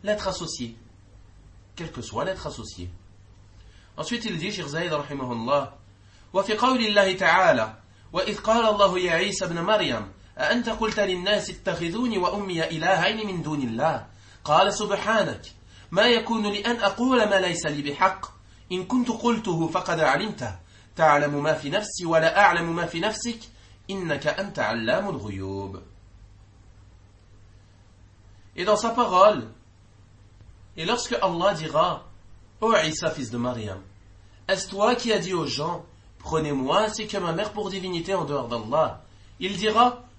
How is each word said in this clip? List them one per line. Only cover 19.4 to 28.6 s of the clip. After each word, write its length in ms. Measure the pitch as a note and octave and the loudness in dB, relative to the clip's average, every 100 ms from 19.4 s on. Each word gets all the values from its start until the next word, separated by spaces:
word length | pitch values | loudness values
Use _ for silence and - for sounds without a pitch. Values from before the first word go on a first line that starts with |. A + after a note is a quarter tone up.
| F#3 E3 D#3+ | 0 -2 0
فقد 320 | G#3 G3+ D#3+ | -2 -2 2
علمته، 580 | D3 D3 G#3+ - A#2 - - - - - | 2 2 -2 -6 -10 -10 -18 -20 -14 2
تعلم 460 | D#3 C#3+ D3 D3 | 4 6 2 0
ما 120 | D3 | 0
في 160 | D3+ C#3+ | 0 -2
نفسي 340 | F3 - - E3 | -4 -4 -6 0
ولا 340 | E3 D#3+ F#3+ | 2 4 6
أعلم 360 | G3 F3 E3 E3+ | 6 4 0 -2
ما 100 | E3 | -4
في 140 | E3+ | -2
نفسك، 380 | G3+ - A#3 A3+ - - - - - | -4 -4 -6 -8 -14 -20 -20 -18 -10
إنك 360 | G3 E3 C#3 D3 | -6 -4 -2 -2
أنت 320 | E3 G3+ D3 | -2 -6 -4
علام 500 | G#2+ A#2 A2+ E3+ G3+ | -2 -2 0 0 -2
الغيوب. 760 | C3+ G#2 F#2+ F#2+ G2 G2 F#2+ - - - - - - - - - - - - - - - - - - - - - - - - - - - | -6 -8 -8 -6 -8 -8 -12 -18 -20 -20 -20 -20 -20 -20 -20 -20 -20 -20 -20 -20 -20 -20 -20 -20 -20 -20 -20 -20 -20 -20 -20 -20 -20 -16
Et 80 | - | -4